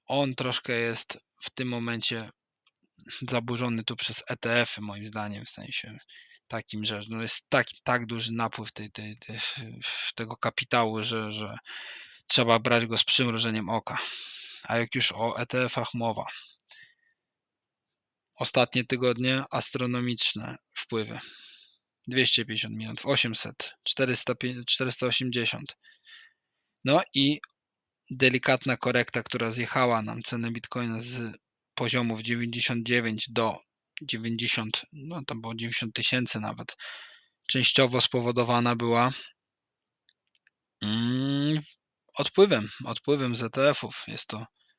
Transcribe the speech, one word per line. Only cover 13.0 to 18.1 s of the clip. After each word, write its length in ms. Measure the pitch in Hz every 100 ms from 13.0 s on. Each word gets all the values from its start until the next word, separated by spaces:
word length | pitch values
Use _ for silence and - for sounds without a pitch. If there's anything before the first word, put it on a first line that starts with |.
przymrużeniem 640 | - - 123 113 113 110 101
oka. 280 | 113 - - - - - - - -
A 140 | - 117
jak 180 | 117 127
już 160 | 110
o 280 | - 113 117
E 60 | 120
T 180 | 127
F-ach 300 | 123 127 117
mowa, 320 | 120 117 101 - - - - _ - - _ _ _ _ _ _ _ _ _ _ _ _